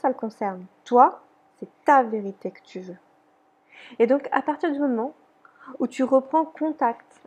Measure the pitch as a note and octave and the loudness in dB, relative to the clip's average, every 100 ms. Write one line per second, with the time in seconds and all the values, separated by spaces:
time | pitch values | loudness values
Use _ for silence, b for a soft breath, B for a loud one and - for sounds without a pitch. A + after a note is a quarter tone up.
0 | C#4+ C4 A3 - G#3 F#3 F#3 _ - A#3+ | -4 -4 -8 -8 -8 -8 -16 _ 2 6
1 | C4 - _ _ _ _ - _ - C#4+ | 6 4 _ _ _ _ -20 _ 2 4
2 | A#3 A3 G3 G3 F#3 F#3+ _ F#3+ F#3 F#3 | 4 -4 -8 -10 -14 -14 _ -16 -16 -18
3 | _ _ _ _ _ _ B B B B3 | _ _ _ _ _ _ B B B 0
4 | A#3 C#4 - C#4 - D4 E4+ C#4+ C#4+ A#3 | 2 2 0 -2 -2 -2 -4 -2 -2 -2
5 | B3+ - _ _ B B B B3+ B3 - | -4 -10 _ _ B B B -6 -6 -2
6 | B3+ C4+ C4 D#4+ D#4+ - D#4 D4+ A#3+ A#3 | 2 2 2 0 -2 -4 -6 -2 -2 -4
7 | _ _ | _ _